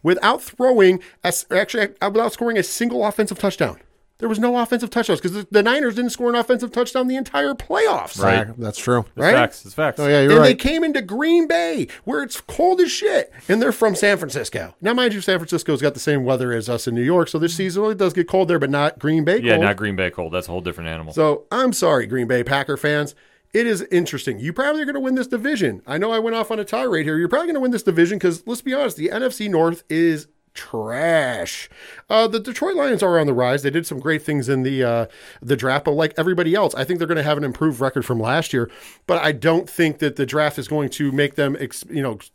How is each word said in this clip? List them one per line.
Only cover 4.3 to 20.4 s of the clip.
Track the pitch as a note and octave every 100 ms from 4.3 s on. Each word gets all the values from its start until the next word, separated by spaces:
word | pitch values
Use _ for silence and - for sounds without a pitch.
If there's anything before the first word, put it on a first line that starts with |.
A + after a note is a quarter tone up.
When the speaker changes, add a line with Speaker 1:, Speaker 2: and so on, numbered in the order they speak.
| G#3+
Speaker 1:
no | A#3+ B3
offensive | A#3 A#3+ A#3
touchdowns | A#3+ A3+ E3+
'cause | F3+
the, | G3 F#3+
the | G#3
Niners | G#3+ C4+ C4 G#3+
didn't | B3
score | A#3+ A#3+
an | A#3+
offensive | A#3 B3 A#3+
touchdown | A#3+ A#3+ C4 B3+
the | C4
entire | B3+ C#4 C#4+
playoffs. | C4+ - E4 A4 - F2+ F#2+
Speaker 2:
Right. | F#2+ F#2+ G#2+
Speaker 3:
Fact. | A#2
That's | A2 -
true. | - B2
Speaker 2:
It's | G#2 -
Speaker 1:
Right? | D3+
Speaker 2:
facts. | G#3+ A#2 - G2
It's |
facts. | - D#3 -
Speaker 3:
Oh, | C#3+
yeah, | D3
you're | C#3
Speaker 1:
And | D3+
Speaker 3:
right. | B3+
Speaker 1:
they |
came | - C4 D#4+
into | D#4+ C#4+
Green | F#3 A3 D#4 E4+ D#4+
Bay, | E4+ E4+ D4 - -
where | - C#4+
it's | C#4 -
cold | - - F4 F#4
as | E4+
shit, | - G#4+ E4 - - -
and | G#3
they're | A#3+
from | G#3+ A3
San | F#3 G#3 F#3+
Francisco. | D#3 C#3 A2 - F#2+ _
Now, | F#3+
mind | A#3+ B3
you, | G#3
San | F#3 F#3
Francisco's | D#3+ E3 E3 C#3
got | C#3+
the | -
same | - C#3+
weather | B2+ C3 B2
as | A#2 A2
us | A#2 -
in |
New | A#2
York, | B2+ F3 D#3+
so | D#3+
this | E3+
season | E3 F#3 F3+ G#3+
it | G3+
does | F#3+
get | F3+ E3+
cold | F#3+ F3
there, | E3+
but | C#3
not | C#3+ D3 -
Green | D3+ D#3+
Bay | D3+ G#3+
Speaker 2:
Yeah, | A#2+ G#2
Speaker 1:
cold. |
Speaker 2:
not | G2+ G2
Green | G#2+ F#2+
Bay | F2+
cold. | - E2
That's | F2+